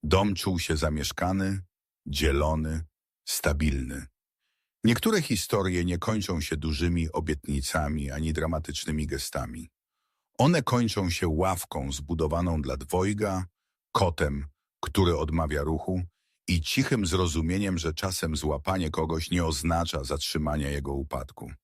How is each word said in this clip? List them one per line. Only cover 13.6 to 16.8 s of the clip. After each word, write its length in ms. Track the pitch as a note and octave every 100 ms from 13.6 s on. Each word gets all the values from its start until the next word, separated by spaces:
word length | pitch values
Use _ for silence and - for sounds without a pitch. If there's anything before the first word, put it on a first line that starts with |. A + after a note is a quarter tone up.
| _ _ _
kotem, 560 | - F2+ D#2 D2 C#2 C#2+ _ _ _
który 340 | - E2+ F2+ D#2+
odmawia 460 | D2+ E2 D2+ D2
ruchu, 380 | D2 D#2 - F#2 F2 _ _ _ -
i 140 | F2+
cichym 440 | D#2+ -